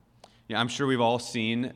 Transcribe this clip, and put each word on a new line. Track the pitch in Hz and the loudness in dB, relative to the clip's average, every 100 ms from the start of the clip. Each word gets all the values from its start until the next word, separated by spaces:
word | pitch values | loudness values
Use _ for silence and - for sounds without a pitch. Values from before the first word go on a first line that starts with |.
| _ _ - _ - | _ _ -20 _ -4
Yeah, | 110 | -2
I'm | 120 | 0
sure | - 139 | 0 0
we've | 127 | 4
all | 117 120 | 2 2
seen | - 120 110 117 123 | -2 -4 -2 -2 -4